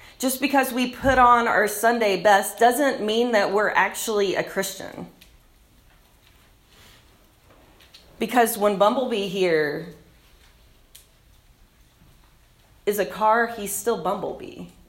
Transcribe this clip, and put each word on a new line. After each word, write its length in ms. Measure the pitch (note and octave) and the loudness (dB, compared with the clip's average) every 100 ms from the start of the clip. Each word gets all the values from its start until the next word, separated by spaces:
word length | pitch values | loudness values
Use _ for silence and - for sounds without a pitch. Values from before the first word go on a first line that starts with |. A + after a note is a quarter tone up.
| - - | -20 -6
Just 240 | C4 B3+ | -6 -4
because 320 | C4+ C4+ B3+ | 0 0 0
we 160 | A#3+ B3 | -2 -4
put 300 | - C4 B3+ | -2 0 6
on 280 | A#3+ A#3+ A#3 | 6 6 4
our 200 | F#3 G#3 | 0 0
Sunday 520 | G#3 A#3 A#3+ G#3+ F3+ | 0 0 2 0 2
best 360 | G#3 G3 G#3 - | 4 4 2 2
doesn't 420 | A#3 B3+ C#4 - | 2 4 0 0
mean 340 | G#3+ A3 B3 | -2 0 2
that 200 | G#3+ F3 | 2 2
we're 160 | G3+ G3 | 0 0
actually 640 | E3+ G3 - - G#3 G3 | 2 0 -2 -4 0 0
a 100 | - | -2
Christian. 640 | E3 F#3+ F#3+ - - - F3 - - _ _ _ _ _ _ _ _ _ _ _ _ _ _ _ - - _ _ _ _ _ _ _ _ - - _ - | -4 -4 -6 -8 -14 -14 -16 -18 -20 _ _ _ _ _ _ _ _ _ _ _ _ _ _ _ -20 -20 _ _ _ _ _ _ _ _ -20 -20 _ -8
Because 400 | A3+ B3 A3 G3+ | -2 2 2 2
when 200 | G#3 F#3+ | 0 4
Bumblebee 500 | G3+ C4 B3 A3 G3 | 2 2 -2 -4 -4
here 680 | F3 F3+ D#3 D3 D#3 E3+ - - _ _ _ _ _ _ _ _ - _ _ _ _ _ _ _ _ _ _ _ _ _ _ _ _ _ _ G3+ | -2 0 0 -2 -6 -12 -18 -20 _ _ _ _ _ _ _ _ -20 _ _ _ _ _ _ _ _ _ _ _ _ _ _ _ _ _ _ -4
is 100 | G3+ | -2
a 80 | F#3 | -4
car, 420 | F3+ G#3+ A#3 A#3 | 0 2 2 0
he's 240 | A3 G3 | -4 -8
still 300 | - A#3 G#3 | -6 -4 -2
Bumblebee. 640 | F3 G3+ - - - - F3+ - | -4 -4 -6 -10 -14 -16 -18 -20